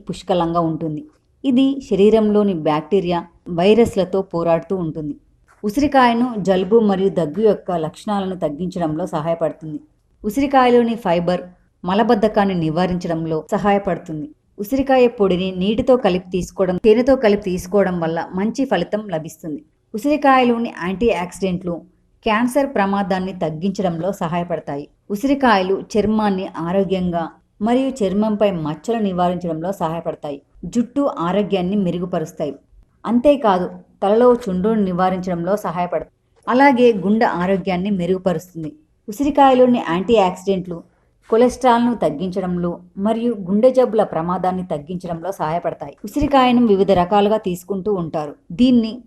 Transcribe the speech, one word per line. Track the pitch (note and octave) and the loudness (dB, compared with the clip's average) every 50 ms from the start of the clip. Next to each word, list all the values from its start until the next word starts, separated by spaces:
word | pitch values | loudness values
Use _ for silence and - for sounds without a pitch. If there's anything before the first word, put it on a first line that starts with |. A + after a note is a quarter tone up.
| - - | -6 -10
పుష్కలంగా | F3+ - - - F#3 F3 E3+ E3 E3+ E3+ | -12 -8 -4 -2 0 0 0 0 0 0
ఉంటుంది. | E3+ E3 D#3+ D#3 E3 D#3+ D3+ D3 - - _ _ _ _ _ _ - | 0 0 -2 -4 -6 -6 -8 -8 -10 -14 _ _ _ _ _ _ -2
ఇది | C#4 B3 B3+ C4+ C4+ C#4 C4+ - - | 0 2 2 2 2 0 -2 -4 -2
శరీరంలోని | G3+ F3+ G3+ G#3+ A3 A3 G#3+ G#3+ G3+ G#3 G#3 G3+ F#3 | 2 4 6 6 6 6 4 4 2 2 2 2 0
బ్యాక్టీరియా, | D#3+ D3+ D#3+ D3 D#3 D#3 - G3+ F#3+ F3+ F3 F3 E3+ E3+ - _ _ _ - | 0 0 0 0 0 0 0 0 0 0 0 -2 -4 -4 -8 _ _ _ -6
వైరస్లతో | F3+ E3 F3+ G3+ A3 A#3 A3+ - - G3+ F3+ F#3 G3+ G3 | -2 2 4 4 6 6 4 4 2 0 -2 0 0 -2
పోరాడుతూ | F#3+ - - E3+ E3 E3+ E3 E3 D#3+ - G3 | -2 -2 -4 -2 0 2 0 0 0 -2 -4
ఉంటుంది. | F#3 E3+ D#3+ C#3+ E3 D3+ D3 - - _ _ _ _ _ _ _ _ - | -4 -4 -4 -6 -6 -8 -8 -8 -10 _ _ _ _ _ _ _ _ -8
ఉసిరికాయను | G#3+ - C#4+ C#4+ D4 C#4 C4+ B3 A#3+ A#3 A#3 B3 B3+ A#3 | -4 -2 0 0 2 4 4 4 4 4 2 -2 -2 -2
జలుబు | G#3 E3 F#3 F#3+ F#3 F#3+ F#3 A3+ A#3 | -2 0 0 2 2 2 4 4 4
మరియు | G#3+ G3+ F#3+ F#3 F#3+ G3 | 4 4 2 2 0 0
దగ్గు | D#3+ F3 D#3+ D3 D3+ G3 | 0 0 -2 -2 0 2
యొక్క | A3+ G#3+ F3+ - - - | 2 2 2 0 -2 -4
లక్షణాలను | F3+ E3+ D#3 D#3+ - - - G#3+ G#3 G3+ F#3+ F#3+ F#3+ | -4 -4 -4 -6 -8 -10 -8 -6 -4 -4 -4 -4 -6
తగ్గించడంలో | F3+ F3+ D3+ D3 C#3 F#3 F3 - F3+ E3+ D#3 D3+ D#3+ F#3 | -4 -6 -6 -4 -6 -8 -6 -4 -4 -4 -4 -4 -4 -4
సహాయపడుతుంది. | F#3 F3+ D#3 D3 E3+ E3 E3 E3 D3+ - - D#3+ D#3 D3 - - _ _ _ _ _ _ _ - | -4 -6 -4 -4 -4 -2 -2 -2 -4 -4 -6 -12 -12 -12 -12 -14 _ _ _ _ _ _ _ -8
ఉసిరికాయలోని | G#3+ G3+ C#4 C#4+ C#4 C#4 C4 B3+ B3 A#3+ A#3+ A#3+ A#3 A3+ | -4 -2 -2 0 2 4 4 6 6 6 4 4 2 0
ఫైబర్ | - - F#3+ E3+ F3 F3 F3 F3+ F3+ - - - _ _ _ _ _ - | -2 -2 0 0 0 0 0 -2 -2 -4 -10 -20 _ _ _ _ _ -6
మలబద్ధకాన్ని | F3+ F#3+ G#3 A3 G#3+ A#3+ G3+ - G#3 G#3 G#3 G3+ F#3+ F#3+ | -2 0 2 2 2 2 2 2 2 2 2 0 0 0
నివారించడంలో | F3 D#3+ D#3 D3+ F3 F#3 F3+ F3+ F3 F3+ F3 E3 D#3+ E3 D#3+ D#3+ D#3 D#3 - | 0 -2 -2 0 0 0 0 -2 -4 -4 -4 -4 -4 -4 -4 -4 -6 -4 -4
సహాయపడుతుంది. | G#3+ G3 - G3+ G3+ G3 G3+ G3 E3+ D#3+ - - D#3 D3+ C#3+ - - _ _ _ _ - | -4 -2 0 2 0 0 0 -2 -4 -4 -6 -10 -10 -10 -10 -12 -14 _ _ _ _ -12
ఉసిరికాయ | G#3 - C4+ C4+ C4+ C4 C4 B3+ B3 | -6 -4 -2 -2 2 2 4 4 4
పొడిని | A#3+ A#3+ - G3+ F#3+ F3+ F3 F#3+ F#3+ F#3 | 4 4 2 0 2 2 0 -2 -4 -4
నీటితో | F3+ F#3 G#3 A3+ A3+ B3 - B3+ | -2 -2 0 0 0 2 2 2
కలిపి | A#3+ - F#3+ F3+ F#3 F#3 - | 4 2 0 0 -2 -4 -4
తీసుకోవడం, | F#3+ F3+ F3 - - - F#3+ F3+ F3+ | -6 -6 -6 -4 -4 -2 0 0 0
తేనెతో | F3 - A3 G#3+ B3 B3 C#4 C4 | 2 4 4 4 4 4 2 2
కలిపి | C4+ A#3 G#3 G3+ G3+ - | 4 4 2 2 0 0
తీసుకోవడం | F#3 F3+ F3+ - F3+ G#3 G3+ F#3+ F3+ F3+ F3 | -4 -6 -6 -4 -2 0 0 2 0 0 -2
వల్ల | E3 D#3+ E3 E3+ - - F3+ | -2 -2 -4 -4 -6 -6 -4
మంచి | F#3 G3+ A3+ A#3+ - C4+ | -4 -4 -2 -2 -2 -2
ఫలితం | C4+ G#3 F3 F3 - - G#3+ G#3+ G3+ | -2 -2 -2 -2 -2 -6 -6 -6 -6
లభిస్తుంది. | E3+ D#3 E3+ E3 - - - D#3+ D3 - - _ _ _ _ _ - | -6 -8 -8 -10 -14 -14 -12 -10 -10 -12 -12 _ _ _ _ _ -8
ఉసిరికాయలోని | G#3+ G#3+ C#4+ D4+ D4 D4 C#4 C4+ C4 B3+ A#3+ A#3 A#3 A#3 - - - E3 | -4 -2 0 0 2 4 4 4 4 4 2 2 0 -4 -8 -8 -8 -8
యాంటీ | F3+ G3 F3+ A#3 A3+ | -6 -4 -2 0 0
ఆక్సిడెంట్లు | F3+ E3+ F3 F3 - - F#3+ F#3+ F3+ F3+ F#3 F3 E3+ D#3+ - _ _ _ _ _ _ _ - | 0 -2 -4 -8 -8 -6 -4 -4 -4 -4 -6 -8 -8 -10 -12 _ _ _ _ _ _ _ -4
క్యాన్సర్ | A3+ G#3+ G#3+ A#3+ A#3+ B3 D4 C#4 C#4 C#4 | -2 0 0 0 0 0 0 -2 0 0
ప్రమాదాన్ని | A3 G3 G3 G3+ G3+ G3+ F3+ F#3+ F#3 F#3 F#3+ F#3 | -2 -2 0 0 -2 -2 -2 -2 -4 -4 -6 -6
తగ్గించడంలో | F#3 F3 D#3 D#3 D#3 F3 G3+ F#3 - F#3+ F3+ E3+ D#3+ E3+ G3 | -6 -6 -6 -4 -4 -4 -4 -4 -2 -2 -4 -2 -4 -4 -6
సహాయపడతాయి. | F#3+ - F#3 D#3+ F3 F3 F3 F3 E3+ D#3 - - C#3+ C#3+ D3 - _ _ _ - | -4 -4 -4 -4 -4 -4 -4 -4 -6 -8 -6 -8 -8 -10 -10 -12 _ _ _ -10
ఉసిరికాయలు | G3+ G3+ C#4 C4+ C#4+ C#4 C4+ B3 G#3+ F#3+ F#3 F#3 F#3+ - F3+ - | -6 -2 0 0 0 2 4 4 4 4 2 0 -2 -2 -4 -4
చర్మాన్ని | - G#3+ G3 G#3 A3 A3 G#3+ G#3 F#3+ F#3 G3 - - | -2 0 0 0 0 0 0 0 0 -2 -4 -6 -8
ఆరోగ్యంగా | - D#3+ E3+ F#3 G3 G3 E3+ F#3+ F#3 F3+ F3+ E3 E3+ E3 D#3+ - _ _ _ _ - | -8 -6 -2 0 0 0 0 -2 -2 -2 -2 -2 -4 -6 -6 -10 _ _ _ _ -4
మరియు | G#3 A#3 B3 C4 C4+ C4+ | -2 0 0 0 0 -2
చర్మంపై | C4+ - G#3 F#3 F3+ G#3 G#3+ A3 G#3+ G3+ A3 G3+ | -2 -2 -2 -2 0 0 0 0 0 0 0 0
మచ్చలు | F#3 E3 D#3 D3+ - - - A#3 A3+ A3+ G#3 | 0 -2 -4 -6 -6 -6 -6 -4 -4 -2 -2
నివారించడంలో | G3 F3+ F3 F3+ F3 F3+ F3 F3+ E3+ D#3+ D#3 E3 F#3 | -2 0 0 0 0 -2 -2 -4 -6 -6 -6 -6 -6
సహాయపడతాయి. | G3 - F3+ D#3+ E3 E3+ D#3+ D#3+ C#3+ - - D3+ C#3+ - _ _ _ - - | -4 -4 -4 -4 -4 -6 -6 -8 -8 -8 -10 -12 -12 -12 _ _ _ -16 -12
జుట్టు | F3 - A#3+ A#3+ - - C#4 C#4+ - - D#3+ | -6 -4 -4 -4 -2 -2 -2 -2 -2 -2 -2
ఆరోగ్యాన్ని | E3 F3 F#3 G#3 G#3 E3 F#3+ F#3 F3 F3+ G3+ | -2 -2 0 0 -2 0 -2 -2 -2 -2 -2
మెరుగుపరుస్తాయి. | G#3 F#3+ F3 E3 F3 F#3 F3+ F3+ E3+ D#3 D#3+ - - D#3+ C#3+ - - _ _ _ - _ _ _ _ - | -2 0 -2 -2 -4 -4 -4 -4 -6 -6 -6 -8 -8 -8 -8 -8 -10 _ _ _ -20 _ _ _ _ -4
అంతేకాదు, | - A3+ A#3+ B3 D4 C#4+ C#4 C#4+ G#3 F#3 F3+ F3+ - - - - _ _ - G#3 | -2 0 2 4 4 4 4 4 2 2 0 0 -4 -8 -12 -20 _ _ -4 0
తలలో | G3 G#3+ A3+ B3 B3 A#3+ | 2 4 4 6 4 4
చుండ్రును | A#3+ - G3+ F3+ F#3 F#3 A3 A3+ A3 G3+ | 2 0 -4 -4 -2 0 0 0 0 0
నివారించడంలో | F#3 F3+ E3+ F#3 F#3 F#3 F#3 F3+ F#3+ F3 E3+ E3+ F3+ G3+ | 0 0 0 0 0 0 -2 -4 -4 -4 -4 -2 -2 -2
సహాయపడతాయి. | G3+ - F#3+ D#3+ F3+ F3+ F3 E3+ D#3 D#3+ - _ _ _ _ _ _ _ | -2 -2 -4 -4 -4 -4 -4 -4 -6 -6 -8 _ _ _ _ _ _ _
అలాగే | G#3 A#3 C4 C#4 C#4+ C4 A#3 B3 A#3+ A3+ | 0 2 4 6 6 6 6 4 4 4
గుండె | G3 - G3 G#3+ A3+ A#3 | 2 0 0 2 2 2
ఆరోగ్యాన్ని | - - E3 F3+ F#3 G3 F#3 F#3 G3 F3+ F3 F#3 G#3 | 0 0 0 0 0 0 0 -2 -2 -4 -2 -2 -2
మెరుగుపరుస్తుంది. | G3+ F3+ E3+ F3 F#3+ F#3 F#3 F#3+ E3+ D#3+ - - - E3 D#3+ D3 - - _ _ _ _ _ A#3 | -2 -2 -2 -2 -2 -2 -2 -2 -2 -4 -6 -10 -12 -12 -10 -10 -12 -14 _ _ _ _ _ -10
ఉసిరికాయలోని | G#3 - C#4+ D4 C#4 C#4+ C#4 C4+ C4 B3+ B3+ B3 A#3+ A#3+ - - | -6 -4 -2 0 2 4 4 6 6 6 6 6 4 2 0 -2
యాంటీ | E4 F4 - - A#3 | -4 -2 0 2 4
ఆక్సిడెంట్లు | G#3+ F#3+ F3+ F3+ - - G3 F#3+ F#3 - F3+ E3+ E3 - _ _ _ _ _ _ _ _ - | 4 4 2 0 -2 -2 -2 -2 -2 -4 -8 -10 -12 -14 _ _ _ _ _ _ _ _ 0
కొలెస్ట్రాల్ను | A3+ A3+ A#3+ B3 A#3+ - - B3 A#3 A#3 A#3+ A#3+ A#3+ | 2 4 4 4 2 2 2 4 4 4 2 2 0
తగ్గించడంలో | G3+ F#3 D#3 D3 C#3 F#3 F#3 F3+ G3 F#3 F3+ F3+ F3 F3 F3 F3 - - - - | 0 -2 -2 -2 -2 -6 -6 -4 -4 -4 -4 -2 -2 -2 -4 -4 -6 -12 -16 -8
మరియు | G3 G3 A3 A3+ A3+ A#3 A#3+ A3+ | -4 -2 -2 0 0 -2 -2 -2
గుండె | G3+ F#3 E3+ G3+ G#3 A#3 C4 | -4 -4 -2 2 4 4 4
జబ్బుల | B3+ B3+ B3 G#3+ G#3 G#3+ F#3+ | 6 4 2 4 4 2 0
ప్రమాదాన్ని | - - D#3+ E3 F3 F3+ F#3 F3+ F#3 F#3 F#3 F3+ - | 0 0 -4 -2 -2 -2 -2 -2 -2 -2 -2 -4 -6
తగ్గించడంలో | E3+ D3 C#3+ F3+ F#3 F3 - F3 E3+ E3 E3 F3+ | -6 -8 -8 -8 -10 -10 -8 -8 -8 -8 -8 -8
సహాయపడతాయి. | F#3+ - E3+ D#3 E3 F3 - E3 D#3 - D#3 C#3+ - _ - | -6 -4 -4 -4 -2 -2 -4 -4 -6 -8 -10 -16 -16 _ -14
ఉసిరికాయను | G#3 - D4 D4+ C#4+ C#4 C4+ B3+ B3+ A#3+ A#3+ A#3+ | -8 -4 -2 0 2 4 4 4 4 4 4 4
వివిధ | A3 G3+ F#3 G3 - | 4 4 4 4 4
రకాలుగా | G3 F3+ F3 F3+ G#3 G3+ G3+ G#3 A3 | 4 2 2 2 2 2 4 4 2
తీసుకుంటూ | A3 A3 F#3+ F3 E3+ - - G3+ F#3+ F3 G#3+ G3+ | 0 -2 -4 -6 -6 -6 -6 -8 -6 -4 -2 -2
ఉంటారు. | F3+ E3+ D3+ - D#3+ D3+ D3 - - _ - | -2 -4 -4 -6 -6 -6 -8 -10 -16 _ -6
దీన్ని | F3 D#3 B3 C4 B3 A#3 A3 A3+ - - - | 0 2 4 4 6 4 2 0 -4 -10 -10